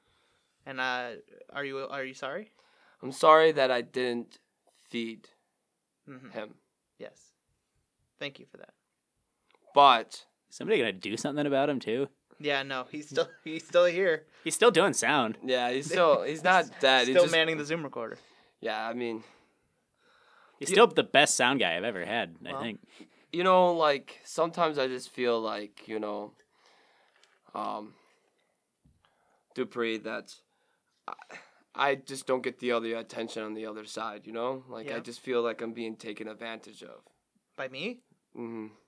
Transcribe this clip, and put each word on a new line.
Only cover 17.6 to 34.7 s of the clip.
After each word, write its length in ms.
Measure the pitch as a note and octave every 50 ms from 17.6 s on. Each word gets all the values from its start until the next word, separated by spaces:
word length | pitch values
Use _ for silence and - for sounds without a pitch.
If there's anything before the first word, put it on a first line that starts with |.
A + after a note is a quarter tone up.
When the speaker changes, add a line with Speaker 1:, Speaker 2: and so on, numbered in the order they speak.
| D3
Speaker 1:
Zoom 200 | C#3+ D#3+ E3+ D3+
recorder. 340 | C3+ - B2 A2+ A2+ - - - _ _ _ _ _ _ _
Speaker 2:
Yeah, 240 | - A2+ G#2+ G#2+ A2 A2+
I 40 | A#2
mean 300 | B2 A#2+ A#2 A2+ A2+ A2+ - - _ _ _ _ _ _ _ _ _ _ _ _ _ _ _ _ _ _ _ _ _ _ _ _ _
Speaker 3:
He's 100 | C#3 -
Speaker 2:
you 60 | F#3
Speaker 3:
still 140 | F#3 A#3+ -
the 140 | - D#3+ B2
best 340 | - - C3+ D3 - -
sound 240 | - B2+ B2 C#3 C3
guy 140 | G2+ F2 E2
I've 100 | F2 G2
ever 200 | A#2+ G#2 F2+ E2+
had, 320 | F2 A2 A#2+ G2+ F2 E2 E2 -
I 60 | - C3+
Speaker 1:
Well. 80 | C3+
Speaker 3:
think. 200 | B2 A#2 G#2 - - _ - - - - _ _ _ _ -
Speaker 2:
You 120 | E3+ F3+
know, 280 | F#3 F#3 F#3 F3+ F3 E3+
like, 480 | E3 D#3 D3+ C#3+ C3+ - - - - -
sometimes 520 | - - - E3 E3 E3 F3 E3+ D#3+ D3+ C#3+
I 100 | C3 C3
just 200 | B2+ B2+ B2 -
feel 320 | - - B2 A#2+ A#2 A2+
like, 480 | A2 G#2+ G#2+ G#2 G#2 G#2 G#2 - - -
you 100 | A2 G#2+
know, 340 | G#2+ G#2 G#2 G#2 G#2 G#2+ - _ _ _ _ _ _ _ _ _ _ _ _ _ _ _ _ _ _ _ _ _ _ _ -
um, 400 | F#2+ G#2+ G#2+ G#2+ G#2+ G#2+ G#2 - _ _ _ _ _ _ _ _ _ _ _ _ _ _ _ _ _ _ _ _ _ _ _ _ _ _ _ _ _ _ _ _
Dupree, 440 | B2+ B2+ G#2 - A#2+ A#2 A2+ A2 A2
that 360 | G#2+ A2 A2+ A2 G2+ - - - _ _ _ _ _ _ _ _ _ _ _ _ _ -
I, 60 | - - - - - - - _ _ _ _ _ -
I 200 | B2 C3+ C#3+ C#3
just 320 | C3+ C3+ - C#3 C3 -
don't 160 | - C3 B2+ A#2+
get 160 | B2+ A#2+ -
the 140 | B2 B2 A#2+
other 240 | A#2 A2+ A2+ A2+
attention 460 | A2+ A2 - - A#2 A2+ A2+ - A2+ G#2+
on 120 | G#2+ A2
the 120 | A2 A2
other 180 | G#2+ G#2+ G#2+ G#2+
side, 380 | G#2 - A2 A2 A2 G#2 G#2+ G#2+
you 60 | A2 A2
know? 320 | A2+ A#2 B2+ C3+ C3 C3
Like, 180 | B2+